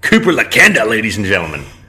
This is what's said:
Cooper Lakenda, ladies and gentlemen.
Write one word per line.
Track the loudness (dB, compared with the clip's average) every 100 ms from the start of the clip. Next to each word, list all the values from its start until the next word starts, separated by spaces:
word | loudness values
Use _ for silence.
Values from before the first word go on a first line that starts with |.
Cooper | 4 2 2
Lakenda, | 0 0 2 2 2 -2
ladies | -2 -4 -4
and |
gentlemen. | -2 -2 -2 -10 -14 -20